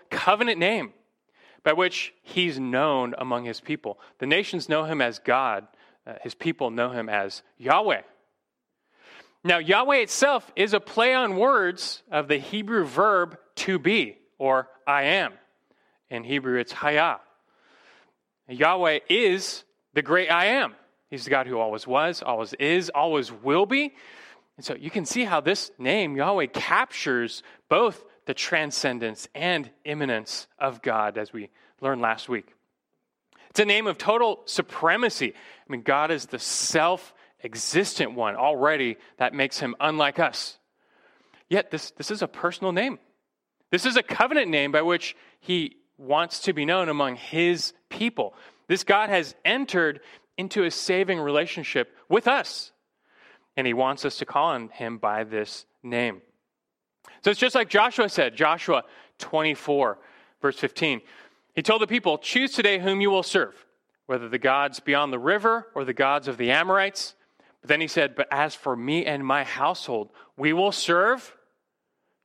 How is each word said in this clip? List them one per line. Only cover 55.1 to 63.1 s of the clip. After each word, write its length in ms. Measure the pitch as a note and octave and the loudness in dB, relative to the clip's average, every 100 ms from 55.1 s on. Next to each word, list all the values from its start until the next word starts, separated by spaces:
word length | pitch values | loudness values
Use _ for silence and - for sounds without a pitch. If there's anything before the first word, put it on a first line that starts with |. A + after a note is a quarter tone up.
| G#2+ | -2
this 420 | G#2+ A2 G#2 - - _ | -4 -4 -6 -10 -18 _
name. 400 | B2 A#2+ A#2+ F#2+ _ _ _ _ _ _ _ _ - - | -6 -4 -4 -6 _ _ _ _ _ _ _ _ -20 0
So 80 | G3+ | 0
it's 80 | G#3 | 4
just 160 | B3+ C4 | 4 4
like 140 | G#3+ | 4
Joshua 400 | G3+ A#3+ - G#3 | 4 4 4 0
said, 260 | - B2+ A2 | 2 0 2
Joshua 480 | D3+ E3 - C3+ - - - - | 2 2 0 0 0 -16 -20 -18
twenty-four, 800 | - D#3 D#3 C#3 - C#3+ A#2+ G2 - - _ _ | -4 -2 0 -2 0 2 2 -2 -12 -20 _ _
verse 180 | C#3+ - | -4 -2
fifteen. 420 | C#3 - D#3+ A#2 - - - _ _ | -4 0 -2 -2 -6 -20 -20 _ _
He 80 | - | -2
told 200 | F#3 A3 | 2 2
the 60 | G#3 | 2
people, 300 | A#3 F#3 D3+ | 0 0 0
"Choose 340 | - B3 C4 | 0 0 0
today 280 | B3+ G3+ G3 | 2 2 2
whom 200 | F#3+ G3 | 0 2
you 100 | |
will 140 | G3+ | 2